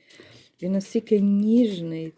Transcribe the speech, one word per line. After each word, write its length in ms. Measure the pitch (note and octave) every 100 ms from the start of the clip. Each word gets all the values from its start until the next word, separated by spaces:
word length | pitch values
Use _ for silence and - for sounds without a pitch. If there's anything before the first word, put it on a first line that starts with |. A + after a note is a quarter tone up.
| _ - - - - -
він 100 | F3+
настільки 480 | G3 F#3+ A3+ A3+ G#3+
ніжний, 920 | G3+ G3+ G#3+ A#3 A#3 F#3 E3 D#3+ D#3+